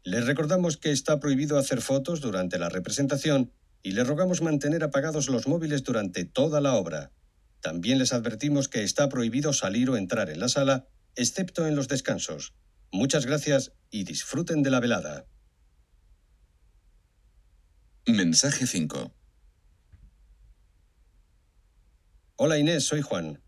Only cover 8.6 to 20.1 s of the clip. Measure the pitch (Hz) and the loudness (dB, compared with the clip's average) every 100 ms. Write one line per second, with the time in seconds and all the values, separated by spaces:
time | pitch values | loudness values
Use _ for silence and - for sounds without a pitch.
8.6 | 135 120 101 - 143 127 117 123 147 - | 0 -2 -2 2 0 2 0 0 0 0
9.6 | 98 107 127 120 92 117 98 - - 147 | 0 0 0 0 0 -2 -2 -2 -2 2
10.6 | 135 131 - _ _ - - - 180 - | 2 0 -2 _ _ -2 -2 -2 -4 -2
11.6 | 160 147 127 139 - 98 - 76 - _ | 0 0 0 -2 -2 -4 -6 -10 -12 _
12.6 | _ _ _ 95 135 135 123 147 151 135 | _ _ _ -2 2 2 2 -2 2 2
13.6 | - _ _ - - 147 - 147 170 160 | 0 _ _ -8 -6 -6 -6 -6 -2 0
14.6 | 139 131 120 98 85 - - _ _ _ | 2 2 2 -2 -4 -12 -16 _ _ _
15.6 | _ _ _ _ _ _ _ _ _ _ | _ _ _ _ _ _ _ _ _ _
16.6 | _ _ _ _ _ _ _ _ _ _ | _ _ _ _ _ _ _ _ _ _
17.6 | _ _ _ _ - 107 85 147 143 - | _ _ _ _ 2 4 6 4 2 0
18.6 | - 92 78 - - _ _ _ - _ | 0 0 -2 -4 -10 _ _ _ -20 _
19.6 | _ _ _ - - | _ _ _ -20 -20